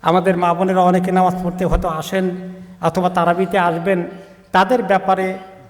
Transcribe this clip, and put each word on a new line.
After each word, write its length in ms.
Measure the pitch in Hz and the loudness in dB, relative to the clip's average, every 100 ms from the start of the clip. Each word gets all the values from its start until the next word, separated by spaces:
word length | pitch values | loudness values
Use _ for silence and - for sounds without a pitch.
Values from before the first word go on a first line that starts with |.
আমাদের 340 | 165 180 185 175 | 2 2 2 2
মা 180 | 175 | 2
বোনেরা 280 | 170 190 185 | 2 0 4
অনেকে 300 | 180 185 180 | 4 2 2
নামাজ 220 | 185 185 180 | 2 2 0
পড়তে 200 | 180 175 | -6 -4
হয়তো 240 | 185 175 180 | 0 0 0
আসেন 420 | 156 156 190 185 180 - - - - | -6 -4 -2 -2 -4 -12 -16 -20 -4
অথবা 280 | 165 180 180 | -2 0 0
তারাবিতে 480 | 180 170 175 185 190 | 0 0 0 0 0
আসবেন, 440 | 175 165 175 185 170 - - - - | 0 0 -2 -2 -4 -12 -20 -20 -2
তাদের 300 | 185 190 247 | 0 2 0
ব্যাপারে 520 | 185 190 185 185 190 185 - - - | 2 0 2 0 0 -6 -12 -20 -20